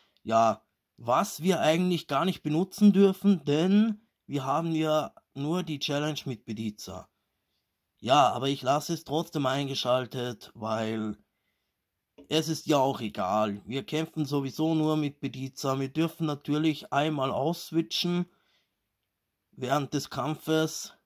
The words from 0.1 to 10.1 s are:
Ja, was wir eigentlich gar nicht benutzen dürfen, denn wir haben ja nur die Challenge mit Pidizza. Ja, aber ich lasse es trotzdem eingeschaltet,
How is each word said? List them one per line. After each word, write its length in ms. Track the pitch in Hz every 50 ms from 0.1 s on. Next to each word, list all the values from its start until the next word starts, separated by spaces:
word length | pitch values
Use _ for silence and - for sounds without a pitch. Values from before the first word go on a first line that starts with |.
| _ _ -
Ja, 400 | 110 113 113 113 113 104 - _ _ _ _ _ _ _
was 480 | - 120 120 123 147 196 196 - - 151
wir 160 | 185 185 143
eigentlich 480 | 104 151 160 170 185 180 180 156 - -
gar 160 | 143 135 160
nicht 180 | 190 175 - -
benutzen 500 | 151 147 156 185 190 - - 208 208 190
dürfen, 520 | 190 196 196 190 - - 202 202 165 143
denn 600 | 143 143 151 165 190 196 208 214 226 208 - _ _ _ _ _
wir 180 | - 131 143 135
haben 300 | 139 139 147 165 165 160
ja 400 | 156 156 156 156 156 143 - - - _ _ -
nur 280 | - 143 147 170 180 175
die 160 | 151 156 139
Challenge 400 | - - 143 143 151 156 151 - -
mit 200 | 143 127 107 _
Pidizza. 640 | - 113 104 110 110 104 - - - 92 90 85 _ _ _ _ _ _ _ _ _ _ _ _ _ _ _ _ _ _ _
Ja, 320 | - 110 131 147 139 117 98
aber 160 | 123 127 135
ich 140 | 143 139 -
lasse 320 | 127 143 151 151 - 170
es 100 | 156 -
trotzdem 420 | - 143 156 170 - - 156 139
eingeschaltet, 1040 | 131 131 139 143 135 131 123 - 127 123 127 127 113